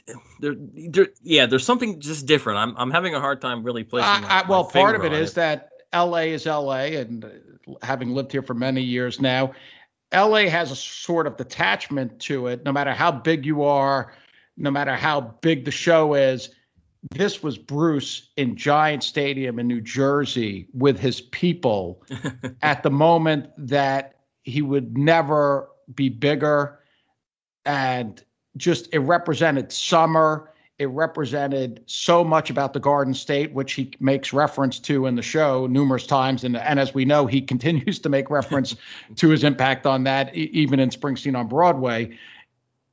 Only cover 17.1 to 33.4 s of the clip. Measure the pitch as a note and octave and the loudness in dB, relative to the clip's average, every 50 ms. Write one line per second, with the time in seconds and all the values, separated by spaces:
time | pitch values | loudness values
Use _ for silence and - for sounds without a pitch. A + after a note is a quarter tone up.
17.1 | - D3+ G3+ G3 - - D#3+ D3+ A#2 A2 - - C#3+ D3 E3 E3 D3 C#3 - - | -4 -4 -2 -2 -4 -4 -6 -8 -8 -8 -10 -6 -2 0 0 0 0 0 -4 -6
18.1 | - - - _ - D3 C3+ A#2+ - - - D3 D3 D3+ D3+ D#3 D3 B2 - - | -10 -14 -14 _ -4 -2 -2 -2 -2 -2 0 2 4 4 4 2 0 -2 -4 -4
19.1 | - D#3 C#3+ C#3 C3+ C3+ C3 B2 A2+ A#2+ A#2+ A#2+ B2 A#2 G#2+ - - C3+ C3+ C#3 | -4 -2 -2 -2 -2 -4 -4 -4 -4 -2 -2 -2 -2 -2 -4 -4 -2 0 2 2
20.1 | C#3+ D3 C#3 - - B2 A2+ G#2 G2 F#2 F2+ - - B2 C3+ C#3+ A#2 F#2+ C3 B2+ | 2 0 0 -2 -2 -2 -4 -4 -4 -8 -10 -10 -2 2 2 2 2 2 0 -2
21.1 | - - - - - - F3+ F3 E3+ F3 - A#2+ G#2+ G2 F2+ F2 - - _ - | -2 -4 -8 -12 -6 -2 0 0 0 0 0 0 0 0 -2 -6 -10 -12 _ -14
22.1 | - B2 - C#3 - - - B2+ - - D3+ D3+ C3+ - - C#3+ C3+ C#3+ D#3 E3+ | -12 -10 -8 -10 -10 -10 -12 -14 -6 -2 0 0 0 0 0 0 2 4 4 4
23.1 | E3+ E3 D#3+ D#3+ D3+ C#3+ C3 - - D#3 C#3+ A#2 C#3+ C#3+ C#3 C3+ C3+ C#3 C3+ - | 4 4 4 2 0 0 -4 -8 -14 -14 -6 -2 0 0 2 2 0 -2 -4 -8
24.1 | _ _ _ _ _ _ - B2+ A#2+ D3 D3 C3+ C#3+ C#3 B2 A2+ A2+ C3+ C#3+ D#3+ | _ _ _ _ _ _ -10 -6 -4 -2 -2 0 0 -2 -2 -2 -2 0 2 4
25.1 | E3 E3 D#3 C#3+ D3+ D3+ C#3+ C#3+ C#3 C3+ - - _ _ _ - B2+ C#3+ C#3 C3 | 4 4 2 2 2 2 2 2 0 0 -4 -8 _ _ _ -10 -4 -2 -2 -2
26.1 | - A2+ C#3 C#3+ D3+ C3 D3+ D3+ D3 C#3+ C#3+ D3 - _ _ _ _ _ _ _ | 0 0 0 0 0 2 2 2 2 2 0 -2 -6 _ _ _ _ _ _ _
27.1 | _ _ _ _ _ _ _ _ _ _ - C#3+ D3 C#3 C3 C3 B2+ B2+ A#2 G2+ | _ _ _ _ _ _ _ _ _ _ -4 -4 -2 0 0 0 -2 -2 -4 -8
28.1 | - - - _ _ _ _ _ - C3 - F3 E3 E3+ - - - D3 C3 D3+ | -10 -16 -20 _ _ _ _ _ -10 -4 0 0 0 0 -2 -4 -2 0 2 2
29.1 | F3 E3+ F3 E3 C#3+ B2 E3 D#3 C#3 C3 - - - - - - F3+ E3 E3 D#3+ | 0 0 0 0 0 2 2 2 2 0 -2 -4 -8 -6 -2 2 4 4 4 4
30.1 | D#3+ D#3+ D#3 D#3 D#3 D#3 D#3 - _ _ _ _ _ - C#3+ C3 B2+ D3+ D#3+ D#3 | 4 4 4 4 2 -2 -6 -14 _ _ _ _ _ -6 -6 -4 -2 -2 -4 -2
31.1 | - D#3 C#3+ A2 C#3+ C#3+ C#3 C#3 C#3 C3+ B2+ A#2+ A2 - - - - - - F3 | -2 -4 -4 -4 -2 -2 -2 -2 -2 -2 -4 -4 -8 -12 -14 -12 -10 -2 2 4
32.1 | E3+ F3 E3+ D#3+ D#3 D#3 - - A#2 C#3 C#3 B2+ - C#3 - C#3+ C#3+ C#3+ C#3 C3 | 4 4 4 4 2 0 0 0 -2 -2 -2 -4 -4 -2 0 2 2 2 2 0
33.1 | C3 - - - C#3+ C#3 | -2 -4 -4 -2 -2 -2